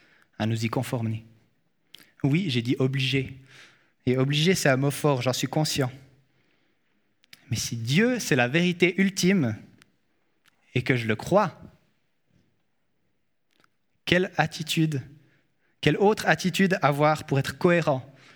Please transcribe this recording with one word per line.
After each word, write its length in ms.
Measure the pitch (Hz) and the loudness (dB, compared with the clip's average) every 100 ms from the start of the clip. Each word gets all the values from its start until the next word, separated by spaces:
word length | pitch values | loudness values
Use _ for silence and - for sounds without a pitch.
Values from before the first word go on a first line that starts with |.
| _ _ _ - | _ _ _ -4
à 80 | 110 | -2
nous 180 | 113 | -2
y 60 | 113 | -2
conformer. 560 | 135 123 123 113 110 - _ _ _ _ _ _ - - - | -4 -4 -4 -4 -6 -12 _ _ _ _ _ _ -20 -20 -6
Oui, 260 | 139 156 190 | -2 0 0
j'ai 120 | 120 | -2
dit 160 | 117 - | -2 0
obligé. 580 | 135 135 131 135 - - - - - _ _ _ 127 | 0 0 -2 -2 -4 -12 -20 -20 -20 _ _ _ -2
Et 120 | 127 | 0
obligé, 380 | 135 147 170 180 | 0 2 0 2
c'est 140 | 151 | 2
un 80 | 131 | 2
mot 140 | 143 | 0
fort, 300 | - 151 127 | 0 0 0
j'en 120 | 127 | -2
suis 140 | 127 127 | -2 -2
conscient. 440 | 156 151 - 127 - - _ _ _ _ _ _ _ _ _ _ _ _ - - | -2 -2 -2 -4 -6 -20 _ _ _ _ _ _ _ _ _ _ _ _ -20 -8
Mais 80 | 110 | -6
si 180 | - 117 | -6 -6
Dieu, 420 | 113 156 233 240 | -2 2 2 0
c'est 180 | - 139 | 0 2
la 100 | 120 | 2
vérité 520 | 160 180 175 175 190 | 2 0 2 0 2
ultime, 560 | 196 - 180 196 117 107 - _ _ _ _ _ _ _ _ _ _ | 0 2 2 2 0 -4 -10 _ _ _ _ _ _ _ _ _ _
et 100 | 127 | -6
que 120 | - 123 | 0 -2
je 100 | 113 | 0
le 120 | 107 | -4
crois, 420 | - 190 185 - - _ _ _ _ _ _ _ _ _ _ _ _ _ _ _ _ _ _ _ _ _ _ _ - | 0 0 0 -6 -20 _ _ _ _ _ _ _ _ _ _ _ _ _ _ _ _ _ _ _ _ _ _ _ -2
quelle 260 | 180 185 - | 0 0 -2
attitude, 680 | 156 - 160 165 160 139 - - _ _ _ _ _ - | -4 -4 -6 -2 -2 -2 -10 -20 _ _ _ _ _ -2
quelle 160 | 151 165 | 0 4
autre 280 | 202 214 190 | 2 2 0
attitude 520 | 160 180 - 190 190 | 0 0 0 0 2
avoir 440 | 139 143 151 151 - | 2 2 2 0 -2
pour 120 | 139 | -2
être 200 | - - | -2 0
cohérent 460 | 175 175 156 131 - - - | 2 2 2 -2 -6 -20 -20